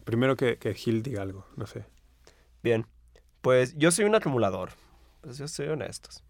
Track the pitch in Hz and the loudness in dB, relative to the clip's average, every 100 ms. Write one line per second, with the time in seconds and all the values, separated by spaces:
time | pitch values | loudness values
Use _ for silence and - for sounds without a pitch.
0 | - 113 131 131 127 117 117 - - 113 | -4 2 2 2 2 0 -4 -4 -2 -2
1 | 123 107 98 95 - - 117 120 107 _ | -2 -6 -8 -10 -14 -14 -12 -12 -16 _
2 | _ _ - _ _ _ 117 113 117 _ | _ _ -20 _ _ _ 0 0 -2 _
3 | _ - _ _ - 127 127 151 156 170 | _ -20 _ _ 4 4 4 2 2 4
4 | 208 214 202 127 101 92 92 - - - | 4 4 2 2 0 0 -8 -12 -20 -20
5 | - _ 143 127 143 - 143 151 95 - | -20 _ -18 -12 -12 -8 -6 -6 -6 -12
6 | - - _ | -16 -20 _